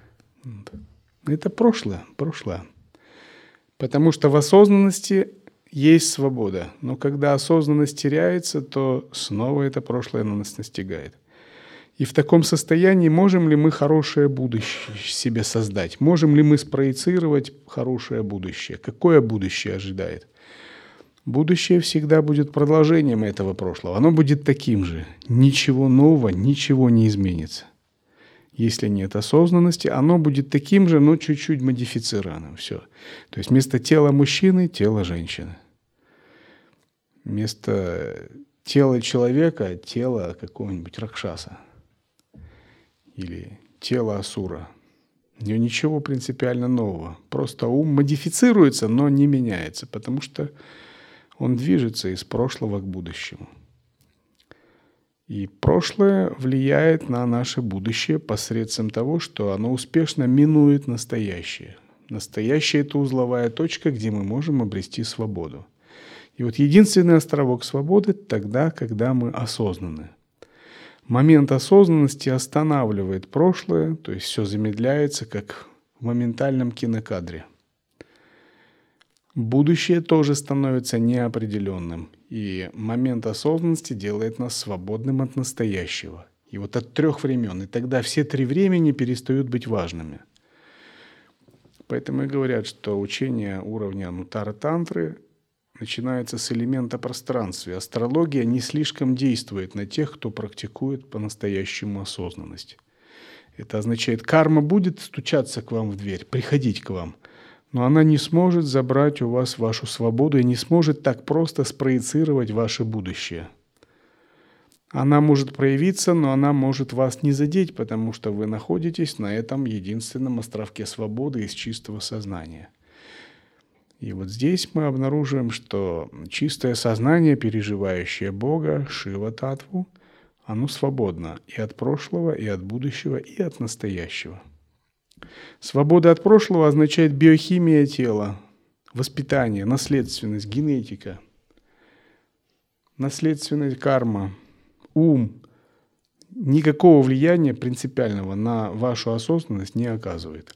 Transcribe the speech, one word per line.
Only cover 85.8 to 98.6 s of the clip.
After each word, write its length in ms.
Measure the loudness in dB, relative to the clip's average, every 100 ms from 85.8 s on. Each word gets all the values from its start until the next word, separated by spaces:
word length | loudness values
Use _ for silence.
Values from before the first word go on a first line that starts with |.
| -6 -10 -12 -18 -20 _ _
И 100 | -12
вот 200 | -8 -8
от 160 | -6
трёх 280 | 0 0 0
времён, 420 | -2 -2 -4 -6
и 20 | -8
тогда 360 | -6 -2 -2
все 220 | -2 -2
три 220 | -2 -2 -2
времени 480 | 2 2 4 2
перестают 560 | 2 -2 -4 -2 -2 -2
быть 180 | -4 -4
важными. 520 | -4 -4 -8 -12 -16 _ _ _ _ _ _ -20 -20 -20 _ _ _ _ _ _ _ -8
Поэтому 360 | -8 -6 -6
и 40 | -4
говорят, 380 | -2 -2 -2 -6
что 320 | -10 -6 -4
учение 640 | -4 -6 -4 -4 -6 -8
уровня 480 | -8 -8 -8 -8 -10
Анутара 460 | -10 -10 -8 -8
Тантры 640 | -6 -4 -4 -4 -6 -6 -8 _ _ _ _ _ -16
начинается 560 | -12 -8 -6 -6 -8 -10
с 160 | -6
элемента 440 | -4 -4 -4 -4 -8
пространства. 800 | -10 -10 -6 -4 -4 -8 -10 -10
Астрология 720 | -8 -4 -2 0 0 0 0
не 160 | -2